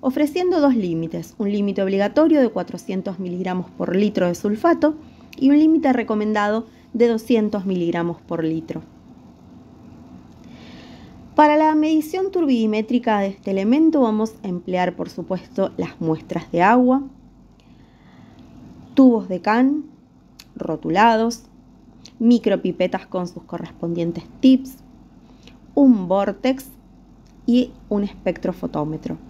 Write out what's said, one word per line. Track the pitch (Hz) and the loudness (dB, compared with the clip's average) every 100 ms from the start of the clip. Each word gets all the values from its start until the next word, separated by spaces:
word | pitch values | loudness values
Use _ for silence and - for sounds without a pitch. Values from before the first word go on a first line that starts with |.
ofreciendo | 269 262 294 330 359 359 | -2 0 -2 0 0 2
dos | 285 | 2
límites, | 240 185 165 165 170 165 - | 2 -2 -4 -6 -8 -12 -6
un | 202 | -4
límite | 208 202 190 | -2 -2 -2
obligatorio | 196 196 202 202 320 302 | -2 0 0 2 2 4
de | 240 | 2
cuatrocientos | 214 175 180 - 190 196 180 | -2 -8 -12 -8 -8 -8 -10
miligramos | 180 175 185 180 175 | -8 -6 -6 -6 -8
por | - 180 | -8 -4
litro | 185 208 202 180 | 0 0 0 -2
de | |
sulfato | 170 208 214 339 339 302 311 - - - - | 0 -4 0 0 2 0 -2 -14 -20 -20 0
y | 269 | 4
un | 294 | 4
límite | 311 320 285 | 4 4 2
recomendado | 240 220 214 214 208 208 220 220 - - | 0 -2 -2 -2 0 0 -2 -6 -18 -12
de | 220 233 | 0 0
doscientos | 226 226 233 214 208 | 0 0 0 2 -4
miligramos | 190 185 170 170 170 165 | -4 -2 -2 -2 -4 -6
por | - 170 | -8 -6
litro. | 160 160 160 160 - - - - - - - - - - - - - - - - - - - - - - - - - - | -4 -6 -8 -12 -14 -20 -20 -20 -20 -20 -20 -20 -20 -20 -20 -20 -20 -20 -20 -20 -20 -20 -20 -20 -20 -20 -20 -20 -6 4
Para | 302 302 | 4 6
la | 311 311 | 2 2
medición | 302 311 302 370 381 | 0 0 -2 -4 -4
turbidimétrica | 370 311 240 220 214 220 247 240 214 | -2 0 0 0 -2 -2 -2 0 0
de | 196 | -2
este | 190 - | -6 -6
elemento | 190 196 269 320 311 | -2 0 4 4 4
vamos | 240 214 220 - | 2 0 -4 -6
a | 202 | -10
emplear, | 180 170 180 180 175 | -10 -4 -2 -2 -4
por | 175 | -10
supuesto, | - 165 185 - - 196 - | -10 -8 -8 -8 -4 -4 -4
las | 170 - | -10 -6
muestras | 160 156 - 170 - | -4 -4 -4 -10 -6
de | 170 | 0
agua, | 185 247 247 262 269 - - - - _ _ - - _ - - - - - - - - - | 4 4 4 0 -2 -18 -20 -20 -20 _ _ -20 -20 _ -20 -20 -20 -20 -20 -20 -20 -20 -6
tubos | - 262 226 185 | 6 6 6 -2
de | 180 | -6
can, | 208 226 262 302 - - _ _ _ _ - - | 0 2 2 0 -6 -18 _ _ _ _ -20 -12
rotulados, | - 156 160 170 226 220 233 233 - - - - - - - - | -8 -6 -2 2 4 4 0 -4 -16 -20 -20 -20 -20 -20 -20 -2
micropipetas | 226 240 - 190 185 - 185 185 - | 2 4 2 -2 -4 -4 -4 -4 -8
con | 185 175 | -8 -8
sus | 175 | -12
correspondientes | - 170 175 - 170 170 170 175 - - | -16 -14 -14 -10 -8 -4 -4 -6 -12 0
tips, | 262 262 - - - - - - - - - - - | 4 4 2 -18 -20 -20 -20 -20 -20 -20 -20 -20 -6
un | - 277 226 180 | 2 4 4 2
vórtex | 190 196 196 254 269 - - - - - - - - - | 0 -2 -2 -2 -4 -8 -20 -20 -20 -20 -20 -20 -12 0
y | 240 247 - - | 0 0 -8 -6
un | 208 | -4
espectrofotómetro. | 202 - - 175 - 180 - 151 151 156 - 165 - | -4 -6 -8 -6 -6 -6 -8 -6 -8 -8 -10 -12 -14